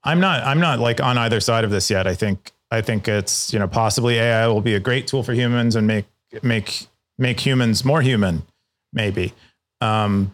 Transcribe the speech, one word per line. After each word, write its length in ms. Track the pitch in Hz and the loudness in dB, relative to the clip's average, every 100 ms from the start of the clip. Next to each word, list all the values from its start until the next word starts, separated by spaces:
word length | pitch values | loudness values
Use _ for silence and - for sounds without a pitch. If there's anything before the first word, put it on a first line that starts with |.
I'm 160 | 143 170 | -2 2
not, 240 | 190 151 | 2 0
I'm 160 | 135 147 | 0 2
not, 180 | 170 120 | 2 2
like, 220 | 117 117 | 0 0
on 180 | 131 123 | 0 0
either 220 | 117 110 | 0 0
side 240 | 120 113 | 2 2
of 60 | 110 | 2
this 200 | 101 - | 0 0
yet. 160 | 98 95 | 0 0
I 80 | |
think, 380 | 90 107 95 - - _ | 0 -2 -2 -8 -20 _
I 120 | 113 | -2
think 260 | 107 107 110 | 0 -2 0
it's, 440 | 104 95 - - | -2 -2 -4 -4
you 60 | 110 | -2
know, 80 | 95 | 0
possibly 520 | 120 110 - 120 117 | 0 0 0 0 2
A 260 | 117 113 | 2 2
I 20 | 117 | 2
will 140 | 107 | 2
be 140 | 113 | 0
a 60 | 101 | 0
great 280 | 110 127 - | 0 -2 -2
tool 160 | 135 | -4
for 80 | 120 | -2
humans 420 | 120 120 120 117 | 0 0 2 2
and 140 | 113 107 | 2 2
make, 160 | 107 - _ _ 110 | 0 -4 _ _ -6
make, 440 | 123 113 - - - _ _ - | -2 -2 -4 -10 -12 _ _ -4
make 220 | 127 - | -2 0
humans 440 | 143 131 117 104 | 0 2 2 0
more 160 | 131 156 | 0 2
human, 400 | 131 113 95 82 - _ _ _ _ | 2 2 0 -2 -6 _ _ _ _
maybe. 400 | 117 104 98 92 - _ _ _ _ | -4 -2 -2 -6 -8 _ _ _ _
Um, 520 | 110 110 104 101 98 | -2 0 0 0 -2